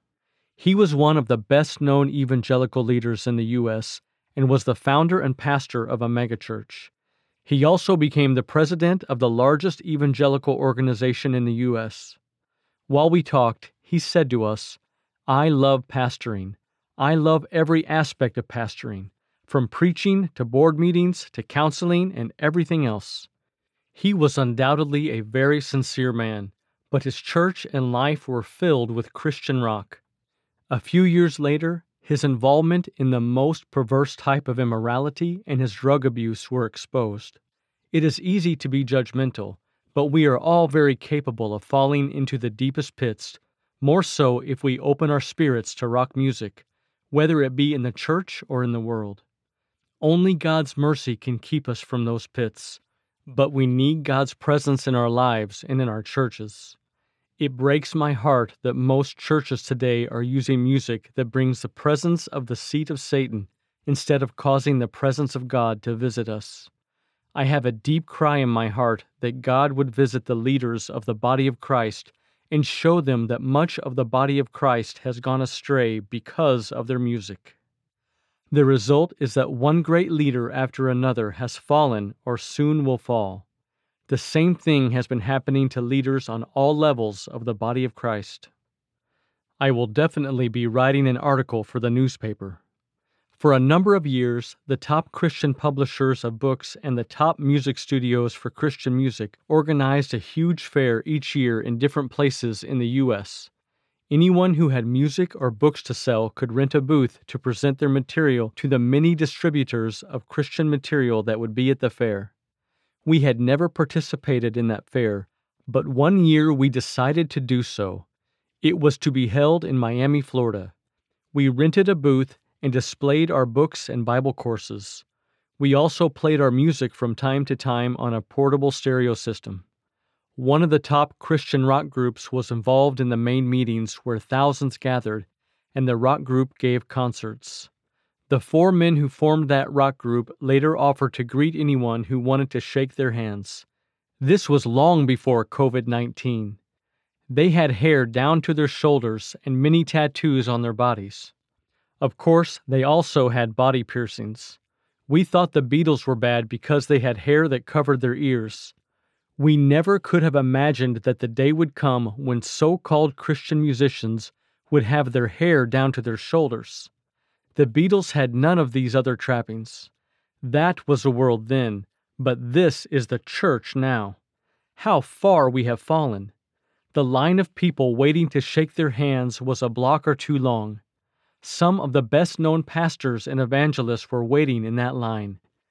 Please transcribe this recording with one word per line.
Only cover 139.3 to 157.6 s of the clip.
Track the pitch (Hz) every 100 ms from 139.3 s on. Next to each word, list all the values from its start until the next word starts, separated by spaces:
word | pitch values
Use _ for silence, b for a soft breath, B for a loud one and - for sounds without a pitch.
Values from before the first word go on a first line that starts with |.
| 156 143
that | 139 135
rock | 143 135 135
group | 120 120 117 -
later | 135 135 156 165
offered | 139 139 135
to | -
greet | 120 131 156 160
anyone | 147 131 120 117
who | 98 127
wanted | 123 135 139
to | 123
shake | - 135 135
their | - 131
hands. | 113 110 101 101 - - _ _ _ _ _
This | 135 196 -
was | 143 120
long | 123 160 170 135
before | 127 - 120 107
covid | - 135 127 120
nineteen. | 120 120 - 127 113 104 104 _ _ _ _ _ _ -
They | 131 180
had | 170 151
hair | 104 156 147 120
down | 120 139 165
to | 160
their | 151 147
shoulders | - 151 143 117 110 - - 139
and | 131
many | 147 165
tattoos | 165 160 151 - 160 135 120
on | 120
their | 120
bodies. | 110 123 110 98 - - _ _ _ _ _ _ _
Of | 135 -
course, | 170 165 170 - -
they | 131
also | 135 160 165 151 123
had | 120 117 110
body | 131 131
piercings. | 113 123 113 - 107 107 - - _ _ _ _ -
We | 151
thought | 185 180 175
the | 151
Beatles | 123 147 160 139 -
were | 120
bad | 120 120 113
because | 117 - 147 -
they | 143
had | 127 107
hair | 143 147 160
that | 127